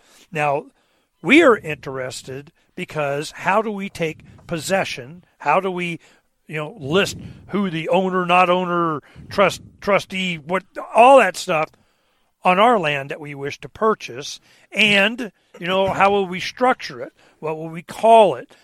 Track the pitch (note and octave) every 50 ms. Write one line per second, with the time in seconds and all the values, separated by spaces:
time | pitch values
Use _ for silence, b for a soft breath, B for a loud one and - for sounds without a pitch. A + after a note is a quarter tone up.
0 | b b b b b b - D3+ D3 D3 C#3 D3+ - C#4+ _ _ _ _ _ _
1 | _ _ _ _ - E3 C4 D#4 F4 C#4 A3 A#2+ - D#3 D3+ C3 - C#3+ C3 C3
2 | B2+ C3 B2+ - - - C3 C3+ C#3+ C#3 _ _ _ _ _ - F3+ - - D#3
3 | D3 C#3 C#3 C#3+ D#3 - - - - E3+ F#3+ G#3+ G#3+ A3+ G#3 G3 G3 G3 - -
4 | E3+ D#3 D#3 - - b b b b - F3 D#3+ C3+ - F#3+ F#3+ D#3+ - - -
5 | A#2+ B2+ E3 F3+ - _ _ - - C#3+ D3+ F#3 F#3 G3 F3+ F3+ F3+ F3 E3+ D#3+
6 | b b b b b b b _ _ - D#3+ D#3 D3+ D3+ A#3 A3+ C#3+ C3 D#3 G3
7 | F#3+ - - - B B B B B B - G3+ G3+ F#3 D#3+ E3 D#3 - E3+ F#3
8 | F#3+ F#3 F3+ F#3 F3+ E3+ F3 F3+ F#3 F3 F3+ F#3 F#3 F3 F3 F3 E3+ E3 D#3 C3+
9 | B B B B B B - - G3+ E3+ - - - - _ - - G3+ G3 E3
10 | - - G3 F#3+ F#3 F#3 E3+ D#3+ C3+ D3+ F3+ F#3 - _ - - - - - -
11 | A#3+ B3+ C#4 C4 A3 F#3 F3 - - - F3 D3+ D#3 - _ _ _ _ _ _
12 | _ _ _ _ _ _ _ _ - F#3 F3+ F#3 G#3+ B3 A#3+ G#3 E3 D3+ D3 C#3
13 | C#3 C#3 D#3 - D3+ D3 C#3+ C#3 C#3 C#3 C#3 - - C#3 - - G#3+ A3 G#3 -
14 | - - A#2 B2+ - - - - b b b b b b b G3+ G#3+ G#3 G#3 G3
15 | G3 A3 A#3+ A3+ B3 G3 - _ _ _ - - F3 E3+ F#3 F#3+ G3 F#3+ F3+ D#3+
16 | F#3+ G3 G3+ G3+ G3 F3 F#3 F3+ - - - - B3+ B3+ B3 - - - D3 A#2
17 | A#2+ - _ b b b b b D#3+ D3+ D#3+ D#3 D#3+ E3 D#3+ E3+ E3+ - - -
18 | - A3+ A3+ A3+ G#3+ F3+ C3 A#2+ D#3 - _ b